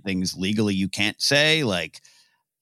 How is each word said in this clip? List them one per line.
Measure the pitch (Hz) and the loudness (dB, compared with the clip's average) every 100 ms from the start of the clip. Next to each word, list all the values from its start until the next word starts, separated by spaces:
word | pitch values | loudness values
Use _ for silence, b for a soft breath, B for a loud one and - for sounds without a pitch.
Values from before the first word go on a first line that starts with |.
things | 98 92 92 87 | -4 -2 -2 -4
legally | 92 107 104 | -2 0 0
you | 95 95 | 0 -2
can't | - 104 - | 0 -2 -2
say, | - 143 156 156 | 0 2 4 2
like, | 131 90 82 - b b b b _ _ | 2 0 -4 -10 b b b b _ _